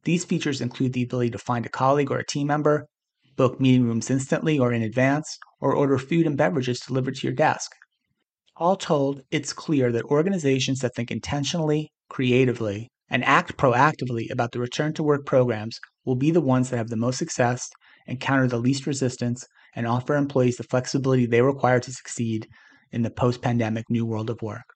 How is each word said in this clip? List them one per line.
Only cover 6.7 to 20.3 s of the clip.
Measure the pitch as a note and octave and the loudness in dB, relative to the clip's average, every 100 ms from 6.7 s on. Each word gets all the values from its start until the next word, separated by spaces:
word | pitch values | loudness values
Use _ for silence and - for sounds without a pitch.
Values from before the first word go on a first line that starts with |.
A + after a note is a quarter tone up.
| B2 | -4
delivered | - C3 B2+ C3 | -2 -2 -2 -4
to | C3 | -6
your | |
desk. | C3 D3+ - - - _ _ _ _ _ _ _ - | 2 2 2 -6 -16 _ _ _ _ _ _ _ -2
All | E3 F#3+ | 0 0
told, | - D#3 C#3 C#3 - | 0 0 0 -4 -6
it's | D#3 C3 | -6 -6
clear | - - D3+ B2 | -10 -2 0 2
that | A#2 | 0
organizations | - C#3+ E3+ G3 C#3+ C3+ C3 C3 | 0 0 2 0 0 0 0 -2
that | B2 | -2
think | - A#2+ | -4 -6
intentionally, | A2+ - C#3+ C#3 F3 D#3 D3+ D3+ _ _ | -6 -4 -4 -2 -2 0 0 -2 _ _
creatively, | - B2+ B2 C3 A#2 A2 G2+ A#2 _ _ | -2 2 4 4 2 -4 -6 -10 _ _
and | C#3 | -2
act | B2 D3 F3+ - | 2 2 2 0
proactively | C#3 A#2 D3 - B2+ A#2 A2+ | 2 4 2 2 -6 -6 -6
about | B2 A#2 | -4 -4
the | A#2+ | -4
return | B2 - D3+ | -6 -4 -4
to | D3+ | -2
work | D3+ C#3+ C#3+ | 0 0 2
programs | C#3 B2 A2 G#2+ - - _ | 2 2 0 -6 -12 -20 _
will | - | -4
be | B2+ C#3+ | 0 2
the | E3+ | 2
ones | C#3 B2+ B2+ | 4 2 2
that | A#2+ | -2
have | A#2 | -4
the | A2+ | -2
most | A#2+ C3 | -2 -2
success, | E3 - A#2+ A#2+ - - _ _ - | -6 0 0 0 -8 -18 _ _ -12
encounter | B2+ - C3+ B2+ | -6 0 2 2
the | A#2+ | 2
least | B2 C3+ - | 0 0 -2
resistance, | C3+ B2+ B2 A#2+ B2 - _ _ | -2 -2 -2 -4 -4 -8 _ _
and | - | -8
offer | A#2 B2 B2 | -2 -2 0
employees | D3 C#3+ | 0 2